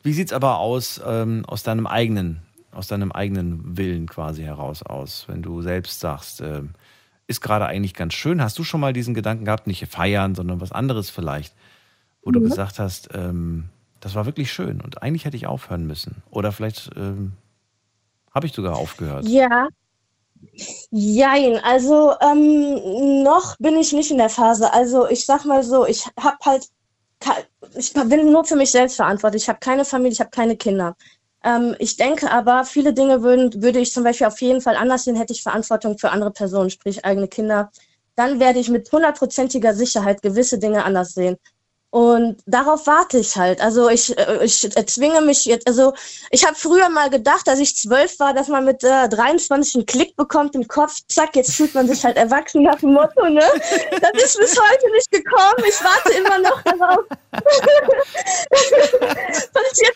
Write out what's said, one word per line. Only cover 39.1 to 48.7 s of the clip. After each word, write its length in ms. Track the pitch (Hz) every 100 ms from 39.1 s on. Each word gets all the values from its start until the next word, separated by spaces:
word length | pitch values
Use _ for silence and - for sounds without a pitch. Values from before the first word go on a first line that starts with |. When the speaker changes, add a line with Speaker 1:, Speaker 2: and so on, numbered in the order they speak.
| 294 262 - 262 262 226
Speaker 2:
Sicherheit 480 | 202 247 220 202 202
gewisse 380 | 208 196 247 226
Dinge 240 | 214 208
anders 300 | 185 190 180
sehen. 240 | - 180 180 _ _ _ _ _
Und 520 | 233 240 233 233 202 -
darauf 400 | 247 277 311 294
warte 320 | 311 359 254
ich 160 | 214 196
halt. 260 | 180 185
Also 260 | 214 226 240
ich, 300 | 233 - -
äh, 260 | 202 208
ich 320 | 226 - 202 233
erzwinge 460 | 202 - 285 320
mich 240 | 302 277 254
jetzt, 220 | 233 254
also 260 | 240 269 269 - - -
ich 120 | -
hab 140 | 349 311
früher 320 | 330 359 359
mal 220 | 311 285
gedacht, 360 | 262 220 349 -
als 120 | 269
ich 160 | 285 -
zwölf 440 | 208 254 349 -
war, 140 | 277
dass 140 | 262 277
man 180 | 277
mit, 180 | 262